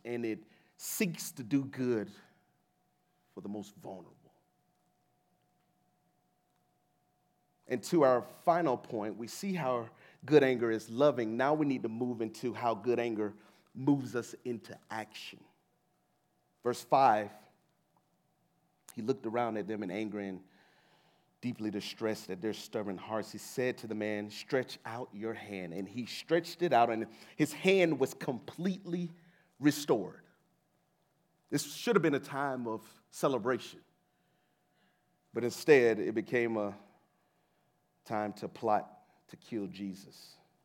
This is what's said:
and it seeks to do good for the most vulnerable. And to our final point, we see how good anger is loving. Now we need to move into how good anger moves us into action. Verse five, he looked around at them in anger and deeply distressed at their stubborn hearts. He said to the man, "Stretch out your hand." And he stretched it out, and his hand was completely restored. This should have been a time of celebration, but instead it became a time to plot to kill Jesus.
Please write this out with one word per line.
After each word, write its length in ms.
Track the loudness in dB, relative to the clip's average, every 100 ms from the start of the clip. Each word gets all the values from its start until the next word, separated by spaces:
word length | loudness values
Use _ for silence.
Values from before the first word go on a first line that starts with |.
| -8
and 180 | -4
it 140 | -4 -4 -10 _ _ -16
seeks 520 | -8 -2 -2 -2 -10
to 100 | -12
do 220 | -2 0
good 440 | 0 -2 0 0 -2 -10 -20 _ _ _ _ _ _ _ _ _ _
for 80 | -14
the 80 | -8
most 240 | -8 -10 -14
vulnerable. 320 | -14 -14 -16 -20 _ _ _ _ _ _ _ _ _ _ _ _ _ _ _ _ _ _ _ _ _ _ _ _ _ _ _ _ _ _ _ _ _ _ -6
And 140 | -6
to 180 | 0 6
our 220 | 8 6 2 -2
final 320 | 2 4 4 0
point, 400 | -2 -6 -4 -6
we 100 | -10
see 260 | -6 -4
how 340 | -2 0 -2 -4 -12 -20 -16
good 180 | 6 8
anger 280 | 8 6 2
is 180 | 0 -2
loving. 460 | 4 4 4 0 0
Now 180 | 2
we 120 | 2 2
need 160 | 0
to 60 | -2
move 320 | -2 -2 -2
into 340 | -6 -4 -6
how 200 | -2 -2
good 240 | 0 0 0
anger 360 | 0 -2 -4 -6 -20 _ _
moves 420 | -4 0 2 0 -6
us 180 | -6 -8
into 320 | -8 -8 -10 -18 -10
action. 480 | -8 -8 -12 -16 -18 -20 _ _ _ _ _ _ _ _ _ _ _
Verse 180 | -4 -4
five, 480 | 2 6 6 6 0 -8 -20 _ _ _ _ _ _ _ _ _ _ _ _ _ -16 -6
he 60 |
looked 240 | -4 -4 -2
around 300 | -2 -2 -2
at 120 | -4
them 140 | -4
in 80 | -4
anger 280 | -4 -4 -6
and 220 | -6 -8 -14 _ _ _ _ _ _ _ _ _
deeply 300 | -8 -6 -4
distressed 580 | -4 -6 -4 -2 -2 -6
at 140 | -6
their 100 | -4
stubborn 460 | -4 -6 -6 -6 -8
hearts. 320 | -6 -6 -6
He 80 | -10
said 400 | -10 -2 -2 -2
to 80 | -6
the 80 |
man, 360 | -4 -2 -2 -6
"Stretch 480 | -10 -2 -2 -2 -8
out 240 | -10 -10 -10
your 200 | -8 -8
hand." 400 | -8 -10 -10 -8
And 160 | -8 -8
he 180 | -8 -8
stretched 560 | -10 -2 0 0 -4
it 100 | 2
out, 180 | 4 4
and 160 | 2 -4 -10 -10 -2
his 160 | 0
hand 480 | 2 4 6 4 4
was 140 | 0
completely 960 | -2 -6 -6 -8 -4 -4 -4 -4 -4 -4 -10 _ _ _ 0
restored. 600 | 2 4 2 2 0 -10 -20 _ _ _ _ _ _ _ _ _ _ _ _
This 220 | -2 -2
should 220 | -4 2
have 80 | 4
been 120 | 4
a 60 | 2
time 460 | -2 -4 -4 -4 -6
of 160 | -6 -10 -20 _
celebration, 680 | -4 0 0 0 -2 -6 -18 _ _ _ _ _ _ _ _ _ _ _ _ _ _ _
but 120 | -4
instead 560 | -2 2 8 10 8 4
it 140 | 0
became 420 | -2 0 0 0 0
a 180 | -4 -6 -18 _ _ _ _ _ _ _ _ _ _ _
time 280 | -6 -4 -4
to 160 | -6 -10
plot 420 | -4 2 2 0 -10 _ _ _
to 80 | -20
kill 300 | -8 -6 -6
Jesus. 680 | -8 -10 -10 -16 -20 -20 -20 _ _